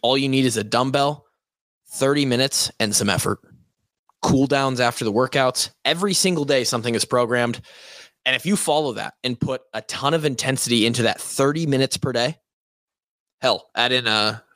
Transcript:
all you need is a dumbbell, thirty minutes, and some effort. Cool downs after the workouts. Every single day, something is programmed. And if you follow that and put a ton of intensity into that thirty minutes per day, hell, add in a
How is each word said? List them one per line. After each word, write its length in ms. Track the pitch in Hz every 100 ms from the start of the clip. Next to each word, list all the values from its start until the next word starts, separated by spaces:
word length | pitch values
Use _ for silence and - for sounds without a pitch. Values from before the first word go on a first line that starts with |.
all 140 | 117 135
you 120 | 135
need 160 | 135
is 140 | 131 107
a 40 |
dumbbell, 600 | 104 117 131 139 139 147 _ _ _ _ _ _ _
thirty 380 | - 135 147 139
minutes, 440 | 123 135 - - -
and 160 | 110
some 140 | 104 101
effort. 320 | 104 101 101 _ - _ _ _ _ _ _
Cool 240 | - 143 135
downs 340 | 139 135 123
after 240 | 120 -
the 80 | 113
workouts. 580 | 104 127 143 127 - - -
Every 280 | 135 165 202
single 320 | 175 190 165
day, 200 | 139 135
something 300 | 117 120 117
is 120 | 113 -
programmed. 540 | 123 120 120 120 120 - - - - - _
And 120 | 131 131
if 100 | 175
you 100 | 202
follow 360 | - 151 147
that 220 | 104 104 -
and 160 | 127 123
put 220 | - 131 -
a 80 | 110
ton 340 | - - 139
of 120 | 160 151
intensity 600 | 131 135 131 - 117 113
into 160 | 120
that 160 | 113 -
thirty 460 | - - 135 156 160
minutes 300 | 131 135 -
per 160 | 143
day, 240 | 117 127 165 _ _ _ _ _ _ _ _ _ _
hell, 300 | 131 104 -
add 160 | - 123
in 160 | 127 117
a 380 | 107 107 110 -